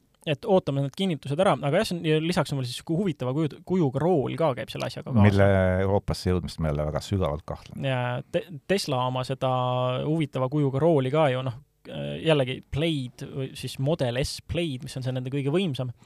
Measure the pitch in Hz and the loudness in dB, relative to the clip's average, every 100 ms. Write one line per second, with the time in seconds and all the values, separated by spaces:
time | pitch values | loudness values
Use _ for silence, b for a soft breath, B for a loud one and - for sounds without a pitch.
0 | _ _ - 147 - 190 - 139 139 - | _ _ -6 -4 2 2 2 -2 -2 -2
1 | 190 151 131 143 196 139 147 165 220 175 | -2 -2 -4 0 2 2 2 0 0 -2
2 | 165 156 160 175 143 143 123 - - 165 | 0 0 2 0 0 -2 -4 -6 -4 -2
3 | 202 - 127 139 156 - - 185 147 131 | -2 -2 -2 -2 -2 -4 -2 2 2 2
4 | 160 175 127 131 160 123 - - - - | 2 2 2 0 0 0 -4 -6 -6 -8
5 | - 120 101 98 98 95 92 92 95 98 | 0 6 6 8 6 6 4 4 2 2
6 | - - 92 90 80 - 78 73 76 76 | 0 -2 0 0 -2 -2 -2 0 -2 -4
7 | - 98 82 76 - 82 - - 139 131 | -2 0 0 -2 -6 -12 -12 -6 -4 -2
8 | 123 123 - 175 175 147 - 196 - 127 | -2 -6 -4 -6 -6 -8 -2 -2 0 -2
9 | 127 127 127 135 131 127 127 127 127 127 | 0 -2 -4 -2 0 0 0 0 0 -2
10 | 143 165 143 131 127 147 143 135 160 151 | 0 0 -2 -2 -2 2 0 2 4 4
11 | 127 151 151 127 131 117 - _ - 151 | 2 2 2 2 -4 -8 -12 _ -14 -10
12 | 143 147 156 151 127 131 - 135 170 151 | -8 -4 2 2 2 -4 -6 -2 -2 -2
13 | 127 - 143 147 131 - 127 - 139 170 | -6 -10 -12 -8 -8 -8 -10 -4 -2 0
14 | 127 123 147 - - 156 170 127 131 139 | 0 -2 -4 -6 -6 -4 -4 -4 -8 -8
15 | 127 127 127 143 139 170 196 127 127 - | -6 -4 -4 -4 0 0 0 -2 -6 -6